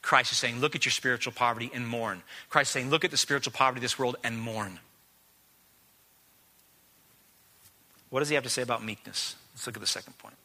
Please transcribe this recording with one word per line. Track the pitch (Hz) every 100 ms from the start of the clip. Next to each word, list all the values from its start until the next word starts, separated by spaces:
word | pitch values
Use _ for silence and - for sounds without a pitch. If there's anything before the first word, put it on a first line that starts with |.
Christ | - 139 123
is | -
saying, | 123 117
"Look | 147 156
at |
your | 135
spiritual | - 131 120 -
poverty | - 120 113 120
and | 127 120
mourn." | 120 113 92 - - -
Christ | 151 139
is |
saying, | 139 127
"Look | 151 180
at |
the | 139
spiritual | - 143 127
poverty | - 131 127
of |
this | 120 -
world | 127 123
and | 120 113
mourn." | 117 110 101 90 - _ _ _ _ _ _ _ _ _ _ _ _ _ _ _ _ _ _ _ _ _ _ _ _ _ _ _ - _ _ - _
What | 127
does | 143
he | 147
have |
to | 123
say | -
about | 123 117
meekness? | 110 104 - - - - -
Let's | 117 -
look | 110
at |
the | 107
second | - - -
point. | - -